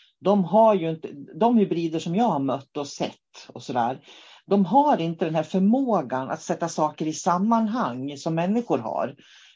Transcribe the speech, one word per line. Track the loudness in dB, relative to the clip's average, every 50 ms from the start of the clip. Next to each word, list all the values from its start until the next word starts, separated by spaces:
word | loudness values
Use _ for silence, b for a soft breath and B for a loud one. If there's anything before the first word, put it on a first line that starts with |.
| b b b _
De | 0 2 2 2 2
har | 2 4 6 6 6 6
ju | 4 0 -2
inte, | -4 -6 -8 -12 -12 -14 -16 -16 -2
de | 0 2 4 4 4
hybrider | 4 2 2 -2 -2 -2 -4 -4
som | -4 -2 0
jag | 0 2
har | 2 2 0
mött | 0 -2 -2 -4 -6 -8 -8 -8
och | -8 -8
sett | -6 -6 -6 -6 -6 -10 _ _ -20 -20 -20 -18
och | -18 -14 -10
sådär, | -6 -2 0 0 0 -2 -6 B B B B B B B B B
de | 0 2 2 2
har | 4 4 4 4 4 2 2
inte | 0 -2 -2 -2 -2
den | -2 0
här | -2 -2
förmågan | -2 0 2 2 4 4 2 2 0 0 -2 -2 -2 -4 -4 -4 -4
att | -6 -6
sätta | -6 -6 -4 -4 -4 -4
saker | -2 -2 -2 -2 -2 -4 -4 -4
i | -4
sammanhang | -2 0 0 0 2 2 2 2 2 2 0 -2 -2 -2 -4 -4 -6 -8 -8 -10 -8
som | -4 -2 -2
människor | 0 0 0 0 0 0 0 -2 -2
har. | -2 -4 -4 -4 -4 -6 -8 b b b b b b b b